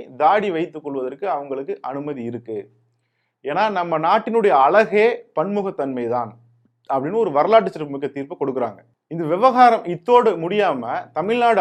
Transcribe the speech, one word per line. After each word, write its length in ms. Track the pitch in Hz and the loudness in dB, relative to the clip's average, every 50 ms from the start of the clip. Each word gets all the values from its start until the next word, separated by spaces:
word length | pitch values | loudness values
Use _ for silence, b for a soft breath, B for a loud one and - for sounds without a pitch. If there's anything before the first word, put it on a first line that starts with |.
| - - 131 123 | -10 -10 -4 0
தாடி 280 | 151 160 196 214 202 208 170 | 2 4 4 2 0 0 -2
வைத்துக் 300 | 160 165 160 151 151 147 | -2 -4 -6 -8 -10 -10
கொள்வதற்கு 420 | 147 139 135 127 127 139 - 202 190 165 | -8 -6 -6 -6 -6 -8 -6 -6 -6 -4
அவங்களுக்கு 400 | 143 143 143 135 131 139 175 202 - - 131 | -6 -6 -6 -8 -8 -6 -8 -10 -10 -8 -10
அனுமதி 340 | 135 139 147 151 143 131 117 117 | -8 -8 -8 -8 -8 -8 -8 -8
இருக்கு. 260 | 120 117 117 113 110 104 98 - _ _ _ _ _ _ _ _ _ _ _ _ _ _ - 135 | -10 -10 -10 -10 -10 -10 -10 -14 _ _ _ _ _ _ _ _ _ _ _ _ _ _ -8 -6
ஏன்னா 160 | 147 180 214 220 202 180 | -2 -2 -2 -2 -2 -4
நம்ம 200 | 175 170 170 156 160 | -4 -2 -2 -2 0
நாட்டினுடைய 480 | 170 202 220 214 - 220 233 202 202 165 139 135 | 2 2 0 0 0 -2 0 2 4 4 4 4
அழகே 380 | 143 180 214 220 - 190 208 214 233 233 - - _ - | 6 6 4 4 4 2 2 2 2 0 -2 -8 _ -4
பன்முகத்தன்மை 720 | 156 160 196 202 208 190 196 - - 143 135 131 123 120 113 120 | -4 -4 -2 -2 -4 -4 -4 -4 -6 -6 -6 -4 -4 -4 -4 -4
தான் 160 | 123 120 113 - - _ _ _ _ _ _ _ _ _ - 135 | -4 -4 -6 -10 -20 _ _ _ _ _ _ _ _ _ -6 -4
அப்படின்னு 280 | 135 131 156 202 226 220 | -4 -4 -2 -2 0 0
ஒரு 60 | 180 143 | 0 2
வரலாற்று 360 | 147 185 190 220 226 196 185 - | 2 4 6 6 6 6 4 -4
சிறப்புமிக்க 340 | 160 151 147 139 139 147 139 143 | -8 -10 -8 -8 -6 -6 -6 -6
தீர்ப்பை 200 | 143 135 143 175 - | -8 -10 -10 -8 -6
கொடுக்குறாங்க. 420 | 147 139 123 127 120 110 101 95 - _ _ _ _ - 160 | -6 -4 -4 -4 -4 -6 -6 -10 -20 _ _ _ _ -12 -8
இந்த 100 | 165 170 147 | -6 -4 -2
விவகாரம் 540 | 170 185 233 262 233 247 247 240 226 208 - 175 175 | 0 4 4 4 6 6 6 6 6 4 -2 -4 -8
இத்தோடு 380 | 160 - - 247 240 247 226 185 165 | -6 0 2 4 4 4 4 0 0
முடியாம 400 | 165 175 208 208 202 180 143 127 113 117 143 175 - - - | -2 -2 0 0 2 0 0 -2 -4 -6 -6 -8 -8 -8 -6
தமிழ்நாடு 440 | 160 170 202 233 240 240 233 226 190 | -4 -2 -2 0 2 2 4 4 6